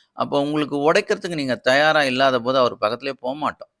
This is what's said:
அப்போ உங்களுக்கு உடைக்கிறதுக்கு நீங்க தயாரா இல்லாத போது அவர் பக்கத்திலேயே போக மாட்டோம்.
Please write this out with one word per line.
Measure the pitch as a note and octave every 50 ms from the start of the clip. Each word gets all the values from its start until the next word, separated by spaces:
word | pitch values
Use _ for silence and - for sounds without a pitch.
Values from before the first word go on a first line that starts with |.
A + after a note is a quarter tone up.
| _ _ -
அப்போ | - B2 A#2+ C#3 C#3+
உங்களுக்கு | C#3+ D3 D3+ D3+ D3 C3 C#3+ C#3+ C#3+ D#3
உடைக்கிறதுக்கு | E3+ G3+ G#3 - G#3+ - - F3 F3
நீங்க | D3+ C#3 C3 A#2+
தயாரா | G#2+ - C3 B2+ C#3 D3+ D#3 D#3 D#3 C#3+
இல்லாத | C3+ B2+ B2+ C#3 C3+ B2+ B2
போது | A2+ B2 C3
அவர் | C3+ B2 A#2 G#2+
பக்கத்திலேயே | - A2 G#2+ A#2+ A#2+ C3+ C#3 C3 -
போக | - B2 C#3
மாட்டோம். | D3+ D3 B2+ - - - _ _ _